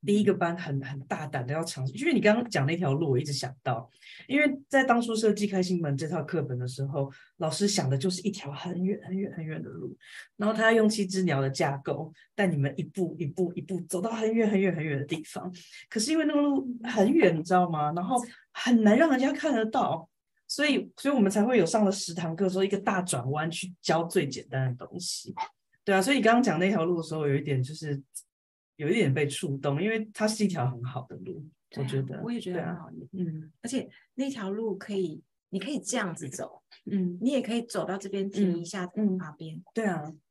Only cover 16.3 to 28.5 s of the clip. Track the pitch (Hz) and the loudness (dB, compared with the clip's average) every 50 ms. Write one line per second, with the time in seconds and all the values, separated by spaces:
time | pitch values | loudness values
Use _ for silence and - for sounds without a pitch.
16.3 | 294 285 285 285 277 269 269 247 - - 226 240 233 220 190 226 294 339 247 180 | 4 4 4 4 2 0 0 -2 -8 -8 -8 -4 2 4 4 6 6 6 6 6
17.3 | 165 156 165 - 180 180 180 170 160 151 147 151 160 175 185 233 262 240 240 - | 4 2 0 2 4 4 4 4 0 0 0 0 0 -2 -2 0 0 -2 -2 -4
18.3 | - - _ _ _ - - 247 247 226 214 202 214 254 330 320 269 247 262 285 | -14 -20 _ _ _ -6 2 4 4 6 8 8 8 8 6 6 4 4 2 0
19.3 | 302 - - 311 269 220 220 220 - 269 202 - 165 165 - _ _ _ _ _ | 0 0 0 0 2 2 0 0 0 0 0 0 -2 -4 -6 _ _ _ _ _
20.3 | _ _ _ _ - - 285 302 269 - 214 185 _ - - 269 285 247 202 196 | _ _ _ _ -2 0 2 2 2 0 0 -4 _ -4 0 2 4 6 4 4
21.3 | 196 214 208 240 254 226 180 - - 220 214 190 196 - - - 170 175 170 165 | 6 4 4 6 6 4 4 4 4 4 4 4 2 0 -4 -6 -6 -6 -4 -4
22.3 | 165 165 202 185 180 185 190 196 202 196 190 233 202 185 180 175 156 131 123 131 | -2 0 0 0 2 2 0 0 0 0 0 0 0 0 -2 -2 -4 -4 -2 -4
23.3 | 143 156 156 165 165 - - 185 - _ - - 160 165 170 170 - 185 156 135 | -4 -2 -4 -4 -6 -8 -10 -10 -14 _ 0 2 2 2 2 2 0 0 0 0
24.3 | 123 - - - - 135 131 131 123 123 - - - 180 185 - - - - - | -6 -10 -10 -6 -2 -2 0 -2 -2 -4 -10 -12 -12 -10 -8 -8 -8 -8 -10 -12
25.3 | - - - - _ _ _ _ _ _ _ - 196 190 190 254 285 262 208 220 | -8 -8 -8 -10 _ _ _ _ _ _ _ 2 4 4 4 4 2 4 6 6
26.3 | 233 240 - 208 160 160 185 190 208 175 160 175 180 170 160 - 156 156 151 143 | 6 6 4 2 2 2 2 2 2 2 2 0 0 -2 -2 -4 -4 -2 0 2
27.3 | 139 139 143 147 139 127 127 127 156 156 156 151 143 139 - _ _ - - _ | 2 2 0 0 0 0 0 -2 -6 -10 -6 -6 -6 -6 -8 _ _ -20 -20 _
28.3 | _ _ _ _ | _ _ _ _